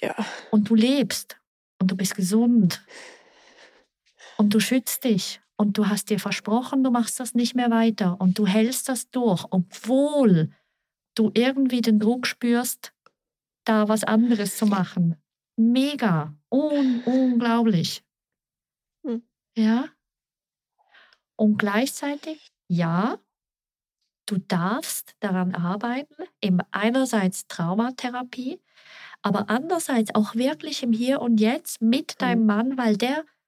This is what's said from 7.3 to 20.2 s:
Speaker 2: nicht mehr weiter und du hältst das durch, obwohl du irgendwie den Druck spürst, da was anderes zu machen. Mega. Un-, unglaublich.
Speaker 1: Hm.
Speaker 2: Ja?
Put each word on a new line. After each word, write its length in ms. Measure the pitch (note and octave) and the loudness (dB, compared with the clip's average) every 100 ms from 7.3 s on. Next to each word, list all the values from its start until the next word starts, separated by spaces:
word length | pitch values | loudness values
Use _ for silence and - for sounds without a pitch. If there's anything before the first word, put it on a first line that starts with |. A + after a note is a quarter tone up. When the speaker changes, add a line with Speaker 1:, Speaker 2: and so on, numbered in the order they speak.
| A#3 | 0
Speaker 2:
nicht 180 | A#3+ | 0
mehr 160 | B3+ B3 | 0 2
weiter 460 | A3+ A3+ G#3+ F#3 F3+ | 4 2 2 -2 2
und 180 | F#3 F#3 | 0 2
du 80 | G3+ | 2
hältst 400 | G#3 A3+ C4 - | 2 2 -2 -6
das 220 | B3 - | -6 -4
durch, 320 | B3+ A#3+ F3 - | -2 0 0 -2
obwohl 1000 | F#3+ F3 - G#3+ C4 C#4+ D4 A#3 E3+ D3+ _ _ _ _ _ _ - | -2 -2 -8 0 2 2 4 4 4 2 _ _ _ _ _ _ -2
du 160 | G#3+ | 0
irgendwie 480 | G#3+ B3 C4+ C4 B3 | 2 0 0 0 0
den 180 | A3+ G#3+ | 2 2
Druck 280 | G#3+ B3 B3 | 2 0 -4
spürst, 640 | - A#3+ A#3+ B3 - - _ _ _ _ _ _ _ - | -4 0 0 -2 -8 -14 _ _ _ _ _ _ _ 0
da 240 | A3 G#3 | 2 2
was 160 | A3 - | 0 2
anderes 500 | A3 A#3+ A3+ G3+ - | 2 4 2 -2 0
zu 120 | G#3+ | 0
machen. 500 | G3 F3+ - E3+ E3 _ _ _ - | 2 -2 0 0 -2 _ _ _ 0
Mega. 760 | A3+ B3 C#4 D4 A3+ D#3+ D#3 - _ | 2 4 0 0 0 0 -2 -12 _
Un-, 520 | C4 D4+ D4 C4 A#3+ | -2 0 0 0 0
unglaublich. 1000 | A#3+ C4 B3+ A#3 A#3+ A#3 A3+ F3 D3 - _ _ _ _ _ _ _ _ _ _ D4+ | 0 2 2 2 2 2 2 2 -2 -8 _ _ _ _ _ _ _ _ _ _ -8
Speaker 1:
Hm. 160 | A#3 - _ _ A3+ | -8 -10 _ _ 0
Speaker 2:
Ja? 320 | A3 A3+ C#4+ _ _ _ | 2 2 -2 _ _ _